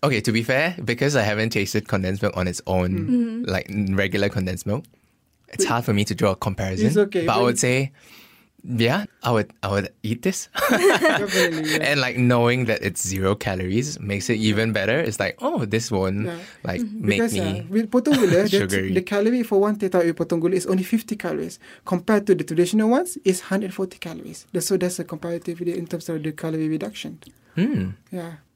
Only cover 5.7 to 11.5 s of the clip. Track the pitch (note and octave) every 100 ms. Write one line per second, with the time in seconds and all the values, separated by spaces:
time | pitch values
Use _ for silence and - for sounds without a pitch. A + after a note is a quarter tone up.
5.7 | A#2 A#2 G#2 G#2+ G2 G#2+ F#2 - F#2+ F#2+
6.7 | F#2+ G#3+ D#3+ G3+ F#3+ E3 A2 A#2+ A#2+ B2+
7.7 | B2+ C3+ _ - - - _ _ _ -
8.7 | B2 A#2 D#3+ G#3 _ B2 A#2 G#2 - G2
9.7 | G2 F#2 _ G#2+ A#2+ F#3 F#3+ - - C#5+
10.7 | A3 F#4 - D#4+ D#3+ G3+ F#3 -